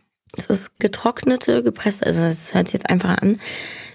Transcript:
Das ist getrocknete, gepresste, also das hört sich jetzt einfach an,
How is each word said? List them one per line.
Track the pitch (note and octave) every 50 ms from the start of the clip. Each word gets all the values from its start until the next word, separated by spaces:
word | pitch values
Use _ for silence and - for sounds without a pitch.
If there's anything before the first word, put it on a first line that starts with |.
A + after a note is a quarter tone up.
| _ _ _ _ _ _ -
Das | - -
ist | - G#3 G3 G3 - _ -
getrocknete, | - G3+ G3+ - - A#3 B3 - - C4 B3+ B3 - - A#3+ A#3+ A#3+
gepresste, | A#3 G#3+ - - G#3+ G3+ G3+ -
also | - E3+ E3
das | E3 E3 D#3+ E3+ - - -
hört | F3+ F3+ F3+
sich | -
jetzt | F#3 - -
einfach | - F3+ - F3 F3 -
an, | - G3 G#3 - - - - - - - - - - - -